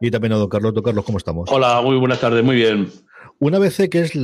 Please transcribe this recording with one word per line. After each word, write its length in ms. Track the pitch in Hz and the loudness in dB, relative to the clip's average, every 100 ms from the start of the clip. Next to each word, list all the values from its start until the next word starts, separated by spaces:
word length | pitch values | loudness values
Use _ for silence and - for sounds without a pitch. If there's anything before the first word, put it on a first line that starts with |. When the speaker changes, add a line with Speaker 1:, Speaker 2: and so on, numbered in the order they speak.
Speaker 1:
Y 120 | 120 | -4
también 200 | 117 110 | -2 0
a 40 | 110 | 0
don 120 | 101 | 0
Carlos. 260 | 107 110 | 0 -2
Don 100 | 110 | -2
Carlos, 200 | 110 104 | -2 -4
¿cómo 140 | 98 101 | -4 -6
estamos? 320 | - 82 87 | -4 -8 -2
Speaker 2:
Hola, 320 | 135 127 120 | 0 2 2
muy 140 | 127 131 | 2 2
buenas 240 | 127 123 | 0 0
tardes, 240 | 123 117 | 0 2
muy 100 | 120 | 2
bien. 340 | 127 113 107 92 - _ - - _ | 4 2 2 -4 -8 _ -20 -20 _
Speaker 1:
Una 180 | 143 190 | 0 2
A 20 | |
B 100 | 196 | 0
C 180 | - 190 | 0 0
que 120 | 170 | 0
es, 120 | 165 151 | -2 -2